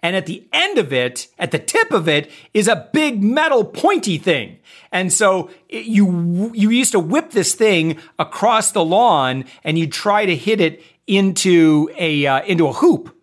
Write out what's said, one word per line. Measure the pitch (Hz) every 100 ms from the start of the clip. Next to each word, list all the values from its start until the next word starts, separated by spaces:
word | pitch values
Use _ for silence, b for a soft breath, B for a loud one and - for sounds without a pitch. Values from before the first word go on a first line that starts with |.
and | 170 190
at | 185
the | - _
end | - 370 359
of | 165
it, | 131 123 123 - _
at | 175
the | 151
tip | - 440 453
of | 254 165
it, | 147 151 B B 214
is | 202
a | 156 -
big | 302 302 233
metal | 202 269 320 269
pointy | 208 - 359 392 - 165
thing. | - 147 107 - B B B
And | 180 185
so | - 208 190 175 B B
it, | 220 226
you, | 220 196 175 170 175 220 233
you | 208
used | 240 254
to | 208
whip | 160 254 320
this | 226 -
thing | - 220 185 160 156 B _
across | 156 - 214 220 -
the | 208
lawn, | 160 185 240 160 131 131 131 B
and | - 160
you'd | 160
try | - 208 208 208
to | 160
hit | 202 214
it | 165 156 b b -
into | 190 190 175 190 175 160 151 156 -
a, | 165 147 143
uh, | 135 190
into | 180 156
a |
hoop. | 123 349 240 - _